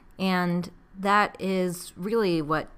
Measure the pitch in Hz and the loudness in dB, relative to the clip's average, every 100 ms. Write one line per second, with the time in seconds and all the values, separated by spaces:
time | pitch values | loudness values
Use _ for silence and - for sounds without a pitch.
0 | - - 190 185 180 175 175 - - 190 | -20 -4 0 0 0 0 -4 -12 -20 -6
1 | 196 208 202 - 190 190 180 175 - - | 2 2 2 -2 -2 0 0 -4 -12 -10
2 | 180 226 202 170 147 156 - | -2 2 2 2 2 0 -2